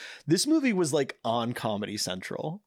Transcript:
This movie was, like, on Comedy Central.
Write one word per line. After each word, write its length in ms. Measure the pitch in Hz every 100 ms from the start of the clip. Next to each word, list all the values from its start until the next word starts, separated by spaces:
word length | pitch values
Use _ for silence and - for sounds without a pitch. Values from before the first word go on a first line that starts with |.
| - - -
This 200 | 175 277
movie 280 | 320 269
was, 180 | 190 165
like, 240 | 151 135 -
on 300 | 117 117 117
Comedy 420 | 117 117 104 101 104
Central. 640 | - 92 - - 151 190